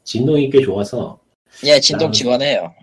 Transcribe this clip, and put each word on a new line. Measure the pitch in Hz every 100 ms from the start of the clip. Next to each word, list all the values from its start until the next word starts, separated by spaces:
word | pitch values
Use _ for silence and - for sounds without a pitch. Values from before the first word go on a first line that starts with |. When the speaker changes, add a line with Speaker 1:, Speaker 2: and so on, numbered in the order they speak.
Speaker 1:
진동이 | - 113 143 147 135
꽤 | 135
좋아서 | 104 101 101 120 - - _ _ _ -
Speaker 2:
예, | 139 147
진동 | - 147 160
Speaker 1:
나름, |
Speaker 2:
지원해요. | 107 123 123 143 104 85 -